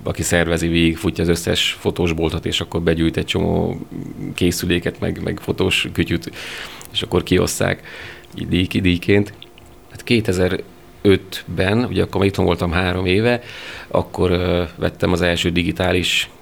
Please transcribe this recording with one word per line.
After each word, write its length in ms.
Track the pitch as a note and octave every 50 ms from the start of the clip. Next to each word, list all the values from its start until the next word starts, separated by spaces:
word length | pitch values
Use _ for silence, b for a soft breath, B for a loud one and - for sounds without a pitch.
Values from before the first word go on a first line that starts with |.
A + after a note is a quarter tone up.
| -
aki 200 | - F2 - E2
szervezi, 440 | - - F2 E2+ E2 E2+ E2 E2 E2+
végigfutja 560 | E2 E2+ E2+ E2 E2 D#2+ - F2 D#2 - E2+
az 60 | E2+
összes 480 | E2+ E2+ - - F2+ E2 - - - -
fotósboltot, 640 | - - - - F2+ F2 E2 D#2 E2 D#2+ D2+ E2 D#2+
és 160 | - F2 -
akkor 200 | E2+ - - E2
begyűjt 360 | E2+ E2+ E2+ D#2+ E2 E2 D#2+ -
egy 80 | E2
csomó 520 | - - F2 F2 E2+ E2+ E2+ E2+ E2+ F2+ - - - - - - - - - - - -
készüléket, 680 | - F2+ F2+ E2+ - - F2+ F2+ F2 F2 - - -
meg, 200 | - F2 F2 E2+ E2+
meg 160 | E2+ E2+ F2
fotós 480 | - - - - F#2 F#2 F#2 - - - F#2+
kütyüt, 380 | - E2+ - - E2 - - B B B B B B B B B B B B
és 100 | - -
akkor 220 | - - - F2 E2+
kiosszák 580 | - F2+ F2+ F2 E2+ - - F#2+ F#2 F#2 - B B B B B B B B B B - - - E2
díj-, 300 | - F2 F#2 F2+ - G#2
díjként. 520 | G2 F#2 F2+ E2+ - - G2+ G2+ G#2 G#2 - - - - - - - - - - - -
Hát 120 | - - -
kétezer-ötben, 1800 | - B2 A#2 A2 A2+ F#2+ F2+ F#2 F#2 F#2+ - - - - - - - - - - G#2 G2 F2+ - - - - - - F#2+ E2+ F#2+ F#2 G2+ A#2 B2+ A2
ugye 120 | F#2+ F#2
akkor 180 | F2+ - - F#2+
már 100 | F#2+ G2
itthon 160 | F#2+ - F#2
voltam 260 | F2+ F2 E2+ F2+ F2
három 340 | D#2+ F2 F#2 F2+ F2+ F#2 F#2
éve, 360 | F2+ F#2 G2+ A2 A#2+ B2 A#2 B B B B B B B B B B
akkor, 440 | - F2 E2+ - - - F#2 F2+
ö, 320 | F2+ F2 F2+ F2+ F2 F2 F2+ D#2+ -
vettem 360 | - - F2 - - - F2
az 100 | F2+ E2+
első 280 | F2 F2+ F2 E2 - F2+
digitális 800 | E2+ F2 E2+ F2 - - F#2 F#2 F2+ F2+ F2 - - - - - - -